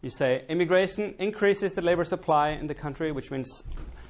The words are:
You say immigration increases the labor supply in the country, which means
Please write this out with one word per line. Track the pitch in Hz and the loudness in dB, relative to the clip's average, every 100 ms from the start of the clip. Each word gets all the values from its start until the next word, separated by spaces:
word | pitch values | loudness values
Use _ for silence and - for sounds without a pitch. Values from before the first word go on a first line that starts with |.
You | 131 | -10
say | - 135 131 - | 0 2 2 0
immigration | 165 170 185 190 190 208 - | 0 4 4 4 0 -6 -2
increases | 190 208 202 202 196 | -4 2 2 4 0
the | - | 0
labor | 170 175 | 2 2
supply | 165 185 - 151 147 | 2 -2 2 4 4
in | 156 147 | 0 -6
the | |
country, | 147 151 139 160 | -6 -6 -4 -4
which | 143 127 | -4 -4
means | 135 131 - - - - - - | -6 -6 -10 -10 -10 -10 -14 -18